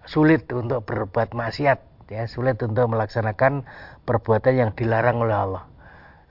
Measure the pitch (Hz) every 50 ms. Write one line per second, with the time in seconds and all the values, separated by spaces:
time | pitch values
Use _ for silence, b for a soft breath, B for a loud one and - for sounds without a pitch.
0 | - - - 156 151 156 160 143 - - 127 123 110 120 135 120 107 - - 107
1 | 110 101 - - 190 - - 117 117 113 - - 147 139 127 - - - - -
2 | - - 101 110 117 110 - 120 123 131 127 110 123 113 110 123 123 113 113 113
3 | 107 104 - 120 107 110 101 - 131 135 143 139 123 B B B B B B B
4 | B - 120 113 - - 110 107 - 131 131 131 120 110 95 - 117 113 113 110
5 | 113 123 117 117 117 113 107 101 101 95 92 92 - - - B B B B B
6 | B B B B B B